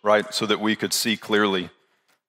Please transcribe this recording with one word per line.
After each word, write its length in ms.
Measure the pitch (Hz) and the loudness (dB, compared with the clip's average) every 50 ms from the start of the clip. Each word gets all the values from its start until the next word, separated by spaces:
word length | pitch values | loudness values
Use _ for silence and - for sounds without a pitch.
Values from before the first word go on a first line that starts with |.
right, 300 | - 104 104 104 104 - | 0 2 2 2 2 -2
so 140 | - - 113 | -4 -4 0
that 140 | 101 107 98 | 0 0 0
we 140 | 107 110 107 | 0 0 -2
could 180 | - - 95 | 0 -2 -4
see 240 | - - - 120 110 | -2 -2 0 -2 -2
clearly 540 | - - - 110 104 104 101 95 92 85 82 _ _ _ _ _ _ _ _ _ _ _ | -2 -2 0 2 2 2 2 0 -2 -4 -6 _ _ _ _ _ _ _ _ _ _ _